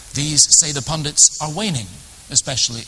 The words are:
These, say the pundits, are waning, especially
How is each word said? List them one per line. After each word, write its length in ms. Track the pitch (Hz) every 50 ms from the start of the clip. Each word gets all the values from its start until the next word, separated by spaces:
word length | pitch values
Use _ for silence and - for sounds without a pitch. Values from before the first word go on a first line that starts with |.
| - - -
These, 420 | 139 143 156 147 139 - - -
say 140 | - 165 151
the 120 | 139 143
pundits, 600 | 113 135 160 156 139 151 147 - - - - -
are 100 | 151 156
waning, 340 | 151 190 220 208 156 120 101 90 90 - - - - - - -
especially 520 | 139 - - 147 135 117 - - 117 113 113